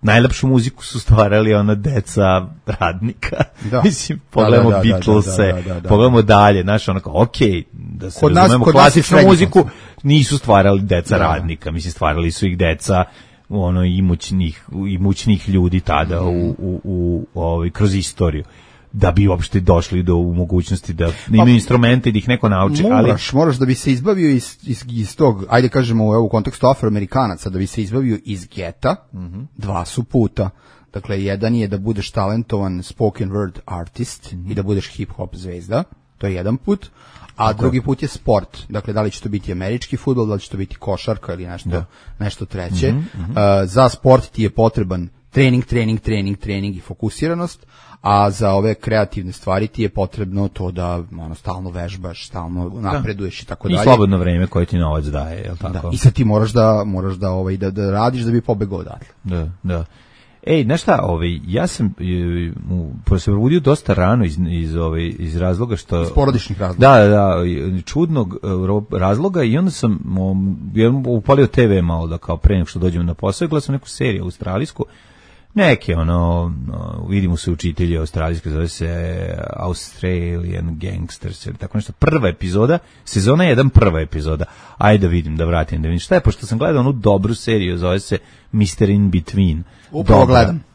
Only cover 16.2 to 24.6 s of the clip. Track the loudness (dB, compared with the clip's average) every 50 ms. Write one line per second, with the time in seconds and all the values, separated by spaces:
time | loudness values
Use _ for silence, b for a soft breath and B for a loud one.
16.2 | -2 -2 -2 0 -2 -2 -4 -4 -6 -6 -6 -6 -6 -6 -4 -2 -2 -2 -2 -2
17.2 | -4 -8 _ -4 -4 -2 -2 -2 -2 -4 -2 0 0 2 2 0 -2 -4 -2 0
18.2 | 0 0 0 -2 -8 b b b b b b b b b -4 0 0 2 4 4
19.2 | 2 2 2 0 -2 -2 -2 -2 2 4 2 2 2 0 -2 -2 0 2 2 2
20.2 | 2 0 0 -2 -2 0 0 -2 0 0 -4 -6 -4 -6 -4 -2 -2 -2 -2 -6
21.2 | -4 2 4 6 8 8 8 6 4 4 2 4 4 4 4 4 2 0 0 0
22.2 | 0 0 -2 0 2 0 2 2 2 0 2 0 2 2 4 4 4 4 2 0
23.2 | -2 -2 0 2 2 2 2 0 0 0 0 -2 0 -2 0 0 0 -2 0 2
24.2 | 2 2 2 2 0 -4 -16 _